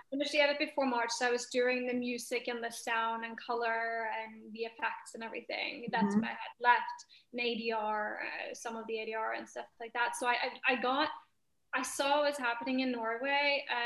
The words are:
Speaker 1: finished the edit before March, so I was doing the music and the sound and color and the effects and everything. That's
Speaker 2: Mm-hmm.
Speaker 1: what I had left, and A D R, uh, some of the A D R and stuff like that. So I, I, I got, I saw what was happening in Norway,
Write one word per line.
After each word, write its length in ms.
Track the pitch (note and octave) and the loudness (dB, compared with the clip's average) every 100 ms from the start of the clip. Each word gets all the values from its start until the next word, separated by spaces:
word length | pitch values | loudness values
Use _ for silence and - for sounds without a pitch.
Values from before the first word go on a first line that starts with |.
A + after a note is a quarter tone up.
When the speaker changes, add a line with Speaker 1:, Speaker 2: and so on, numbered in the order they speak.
| - | 0
Speaker 1:
finished 220 | C#4 C#4+ | -4 0
the 80 | D4+ | 4
edit 180 | C#4+ D4 | 4 2
before 300 | D4 - C4+ | -2 0 0
March, 240 | A#3+ A#3 | 0 -2
so 160 | - B3 | 0 0
I 40 | |
was 140 | A#3+ - | 0 0
doing 380 | B3+ B3 B3+ B3 | 0 2 0 0
the 80 | |
music 540 | B3 B3 A#3+ - B3 B3 | -2 -2 -4 -4 -4 -4
and 160 | A#3+ | -6
the 80 | A#3 | -6
sound 520 | A3+ - A3+ A3+ A3+ A3+ | -8 -4 0 0 -2 -6
and 120 | A3+ | -8
color 680 | - A#3 A#3 A3+ A3+ A3+ A3 A3 | -4 4 6 6 2 0 0 -2
and 280 | A3 A3 A3 | -6 -10 -10
the 80 | A3 | -4
effects 520 | A3+ A3+ A3+ - - | -4 0 -2 -2 -8
and 100 | A3+ | -10
everything. 640 | A3+ - - - - - A#3+ | -8 -8 -6 -4 -4 -4 0
That's 140 | A#3 G3+ | 4 6
Speaker 2:
Mm-hmm. 160 | G#3 | 6
Speaker 1:
what 40 | A3+ | 2
I 40 | |
had 220 | A3+ A3 - | 0 -6 2
left, 460 | A#3+ A#3 - - - - _ | 6 6 4 -8 -14 -20 _
and 100 | A#3+ | -4
A 140 | A#3+ A3+ | -2 -2
D 160 | A3+ | 0
R, 480 | A3+ G#3+ G#3+ G#3 G#3+ | 0 0 -2 -2 -4
uh, 340 | - D#3 - - | -6 -8 -8 -8
some 200 | A#3+ A3+ | -8 -8
of 120 | A3 | -6
the 120 | A3+ | -6
A 40 | A3 | -4
D 80 | |
R 200 | A3 A3 | -4 -2
and 140 | A3+ A3+ | -4 -8
stuff 180 | - A#3 - | -12 -12 -12
like 140 | A#3 | -6
that. 220 | A#3+ A#3 - | -2 0 0
So 100 | B3 | 0
I, 60 | A#3+ C4 A#3+ C4 | 0 0 -2 0
I, 60 | |
I 80 | B3 | 2
got, 280 | B3 C4+ D4 - - _ _ _ _ C4+ | 2 2 0 -2 -16 _ _ _ _ -4
I 80 | |
saw 380 | C4 - C#4 D4 | -2 0 2 4
what 80 | C#4+ | 2
was 60 | C#4+ | 0
happening 400 | B3 A#3 B3+ C4 | -2 -2 -2 0
in 120 | C4 | 0
Norway, 720 | A#3+ A3+ A#3 C4+ C#4+ C#4+ C#4+ - A#3+ | 0 -2 -2 0 2 4 2 0 -2